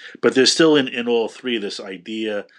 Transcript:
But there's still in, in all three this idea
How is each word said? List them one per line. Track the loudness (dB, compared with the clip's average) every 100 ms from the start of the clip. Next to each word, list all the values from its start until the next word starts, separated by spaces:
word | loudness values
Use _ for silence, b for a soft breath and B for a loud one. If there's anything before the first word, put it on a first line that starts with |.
| B B
But | 0
there's | 4 4
still | 4 4 4
in, | 2
in | -4 -2
all | -2 -2
three | -6 -6 -6
this | -6 -10
idea | -12 -14 -10 -6 -6 -6 -10